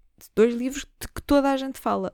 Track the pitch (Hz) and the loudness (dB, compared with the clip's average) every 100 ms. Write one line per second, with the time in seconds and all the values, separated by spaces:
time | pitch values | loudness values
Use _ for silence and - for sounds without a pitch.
0 | _ _ - - 233 240 262 277 - - | _ _ -4 2 2 2 -6 -8 -14 -16
1 | - - - 285 277 269 269 - - 202 | -16 -8 2 2 4 0 -4 -8 -4 -4
2 | 185 | -4